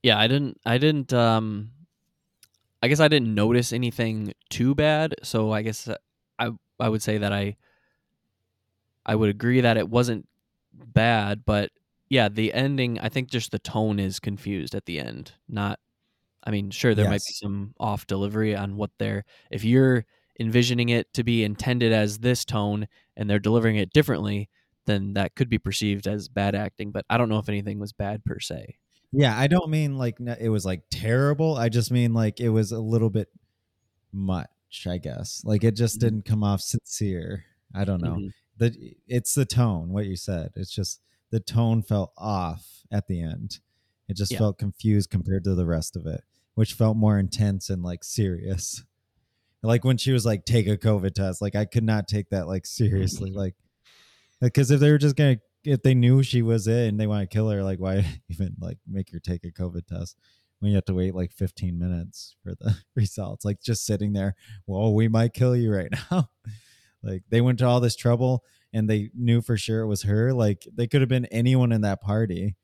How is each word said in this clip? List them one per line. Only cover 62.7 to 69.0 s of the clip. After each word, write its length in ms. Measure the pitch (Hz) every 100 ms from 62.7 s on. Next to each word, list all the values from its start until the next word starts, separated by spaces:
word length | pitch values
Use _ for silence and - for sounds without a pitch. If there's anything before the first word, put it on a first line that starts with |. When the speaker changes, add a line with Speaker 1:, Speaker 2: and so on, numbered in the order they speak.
| 98 _
Speaker 2:
<laughs> 80 |
results? 500 | - 101 - 95 101
Like, 160 | 104 101
just 220 | - 110
sitting 280 | - 101 104
there, 220 | 101 98 - - 104 -
"Well, 260 | 95 110
we 120 | 107 113
might 240 | 113 117
kill 220 | - 127
you 180 | 123 113
right 180 | 101 87
<laughs> 200 | 135 -
now." 180 | 180 127 _ 110 107 _ _ _ _
Like, 200 | 107 92 -
they 120 | 113
went 180 | 123 120
to 60 | 123
all 120 | 123
this 140 | 120 -
trouble 460 | 120 120 127 127 _ _ _
and 160 | 113 107
they 220 | 107